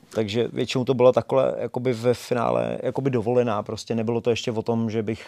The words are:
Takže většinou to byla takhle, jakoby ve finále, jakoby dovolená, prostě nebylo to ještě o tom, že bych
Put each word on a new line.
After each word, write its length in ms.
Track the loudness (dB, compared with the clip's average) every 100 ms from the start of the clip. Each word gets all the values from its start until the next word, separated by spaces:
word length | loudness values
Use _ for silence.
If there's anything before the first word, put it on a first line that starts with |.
| -6
Takže 340 | -4 0 0 -2
většinou 320 | -2 -2 -2
to 100 | 0
byla 180 | 6 8
takhle, 420 | 6 2 2 2 0
jakoby 340 | -6 -2 -2
ve 220 | 0 0
finále, 640 | 0 -2 -2 0 0 0 -2
jakoby 280 | -4 -2 0
dovolená, 520 | 0 0 0 0 -2
prostě 320 | -4 -10 -4
nebylo 260 | -2 0 0
to 100 | 0
ještě 220 | 0 -2
o 100 | -4
tom, 280 | -2 0 0
že 120 | -2
bych 240 | -4 -6